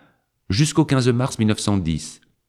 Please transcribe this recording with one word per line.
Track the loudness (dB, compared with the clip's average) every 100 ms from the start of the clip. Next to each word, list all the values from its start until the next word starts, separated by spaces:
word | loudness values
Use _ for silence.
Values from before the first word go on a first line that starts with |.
| _ _ _ _ -4
jusqu'au | 0 2 2
quinze | 2 2 2
mars | 0 -2 0
mille | 0
neuf | 0
cent | 0 0
dix, | 0 -4 -6 -16 _ _